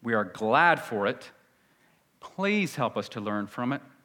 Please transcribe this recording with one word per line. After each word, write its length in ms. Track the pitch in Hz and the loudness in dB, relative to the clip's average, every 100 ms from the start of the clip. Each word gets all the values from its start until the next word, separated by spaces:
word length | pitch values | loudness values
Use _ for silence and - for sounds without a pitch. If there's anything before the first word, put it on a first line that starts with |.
We 100 | 120 | 0
are 100 | 113 | 0
glad 560 | 101 - 110 127 170 156 | 0 -2 2 4 6 4
for 280 | - 110 101 | 0 0 0
it. 240 | 131 - - _ _ _ _ _ _ _ _ | -2 -10 -20 _ _ _ _ _ _ _ _
Please 560 | - - 196 208 180 - | -20 -4 0 2 0 0
help 200 | 120 110 | -2 -2
us 120 | 101 | -6
to 120 | - | -6
learn 280 | 104 104 104 | -4 -4 -4
from 240 | - 123 | -4 -4
it. 100 | 139 - - | -4 -8 -20